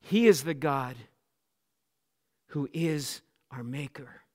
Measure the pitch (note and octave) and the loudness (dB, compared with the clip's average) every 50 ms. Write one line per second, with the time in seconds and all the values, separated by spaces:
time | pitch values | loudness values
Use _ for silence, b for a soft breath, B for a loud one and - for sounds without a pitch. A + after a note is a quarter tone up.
0 | - - F3+ A3 A#3 A3+ F#3+ C3+ C3+ E3 D#3 C3+ C#3+ D3+ C#3 C#3 B2+ B2 C3 B2 | -4 2 2 6 8 8 8 6 2 -4 -4 -2 -2 -2 0 -2 -4 -6 -10 -14
1 | A2+ - _ _ _ _ _ _ _ _ _ _ _ _ _ _ _ _ _ _ | -18 -20 _ _ _ _ _ _ _ _ _ _ _ _ _ _ _ _ _ _
2 | _ _ _ _ _ _ _ _ _ _ - D3 C#3 - - D#3+ E3 E3 D#3 D3 | _ _ _ _ _ _ _ _ _ _ -6 -6 -6 -4 -4 -2 -2 0 0 -2
3 | C3+ - - - _ _ _ _ _ _ C3+ B2+ A#2 A#2+ C3 C#3+ C#3+ C3+ _ - | -4 -6 -10 -12 _ _ _ _ _ _ -14 -12 -10 -8 -8 -8 -8 -10 _ -16
4 | C3+ A#2+ - - _ _ | -18 -18 -20 -20 _ _